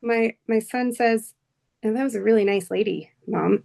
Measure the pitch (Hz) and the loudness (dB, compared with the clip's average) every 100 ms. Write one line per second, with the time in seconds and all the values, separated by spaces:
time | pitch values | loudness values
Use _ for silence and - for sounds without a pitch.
0 | 233 233 226 - _ 226 220 254 247 233 | -2 0 0 -2 _ -2 0 -4 -4 0
1 | 233 226 226 _ _ _ _ _ 214 220 | 2 2 -2 _ _ _ _ _ -4 -2
2 | 269 226 196 220 202 202 185 190 208 185 | -2 -2 2 2 4 0 -2 -2 -2 -4
3 | - _ - 180 175 208 | -8 _ -6 -2 0 0